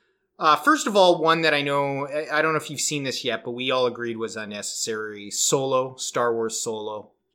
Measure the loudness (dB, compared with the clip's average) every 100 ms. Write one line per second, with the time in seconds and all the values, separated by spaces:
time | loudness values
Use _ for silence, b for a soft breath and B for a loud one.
0 | _ _ _ -2 4 4 4 2 4 6
1 | 6 6 4 4 4 2 2 0 0 -2
2 | -4 -4 -2 0 2 0 -2 -6 -4 -2
3 | -4 -4 -2 -4 -4 -6 0 2 2 0
4 | -6 -6 -6 -8 -10 -8 -8 -6 -6 -4
5 | -6 -10 -10 -2 0 0 2 0 -2 -6
6 | -6 -2 0 0 -2 -4 -6 -6 -6 -10
7 | -12 _ _